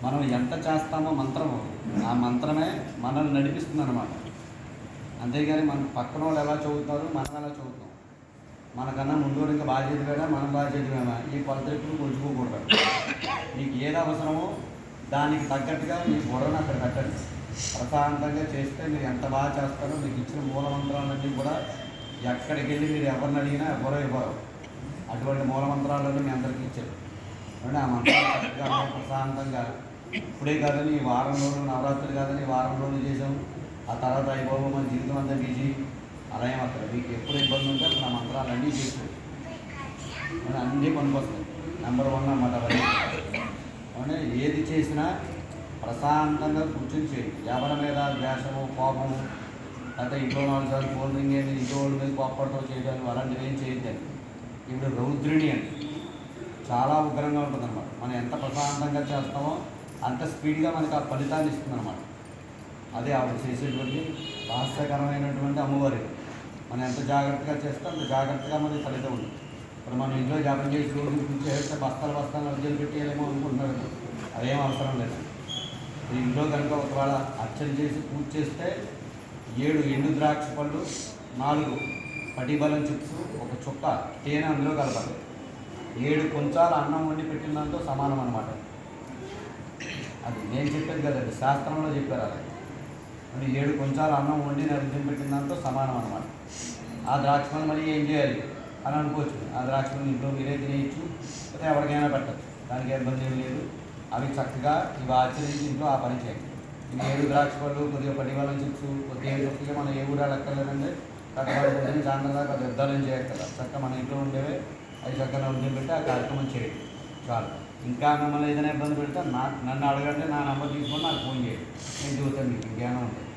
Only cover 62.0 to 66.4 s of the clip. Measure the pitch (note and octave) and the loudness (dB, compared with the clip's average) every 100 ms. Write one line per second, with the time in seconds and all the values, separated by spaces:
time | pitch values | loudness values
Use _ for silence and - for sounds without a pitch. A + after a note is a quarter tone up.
62 | - - - - - - - - - - | -10 -14 -14 -14 -14 -14 -14 -14 -10 -6
63 | B2 C3+ B2+ A#2+ C3 B2 C#3 B2+ C3 C#3 | 0 2 2 0 -2 -2 0 0 -2 -2
64 | D#3+ - - - - A#2 C3+ D3 D3 C#3+ | -2 -4 -6 -8 -4 -2 -2 0 0 2
65 | C#3+ C#3+ C#3 C3+ C#3 C#3+ C#3 C#3 C#3 A#2+ | 2 2 0 0 2 2 4 4 4 2
66 | - - - - | -2 -8 -10 -10